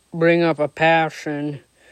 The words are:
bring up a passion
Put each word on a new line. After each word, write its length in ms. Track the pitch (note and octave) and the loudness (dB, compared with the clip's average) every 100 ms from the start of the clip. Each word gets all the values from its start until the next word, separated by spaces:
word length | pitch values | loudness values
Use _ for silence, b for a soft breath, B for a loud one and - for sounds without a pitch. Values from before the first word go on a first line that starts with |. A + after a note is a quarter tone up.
| _ | _
bring 280 | E3+ E3 E3+ | 0 2 4
up 160 | E3 D3 | 2 0
a 80 | D3 | -4
passion 920 | - D#3+ E3 D#3+ - D#3 D3 D3 C#3+ _ b b | 0 2 2 0 -6 -8 -6 -6 -8 _ b b